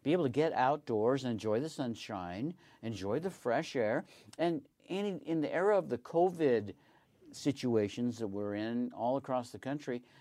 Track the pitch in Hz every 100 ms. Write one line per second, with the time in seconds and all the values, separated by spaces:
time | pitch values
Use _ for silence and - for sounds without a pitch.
0 | 135 180 143 120 160 - 127 151 - 110
1 | 113 135 127 113 110 107 151 - 127 113
2 | - 104 87 92 147 175 - - 113 104
3 | 98 110 185 - - 120 165 127 107 131
4 | - - - - 330 - - _ - 190
5 | 208 185 - 165 147 160 196 208 151 120
6 | - 165 180 175 147 117 104 - _ _
7 | _ _ - - 147 - 127 113 104 113
8 | 120 110 110 98 104 104 110 120 123 104
9 | 117 135 131 127 123 - 131 147 147 123
10 | - -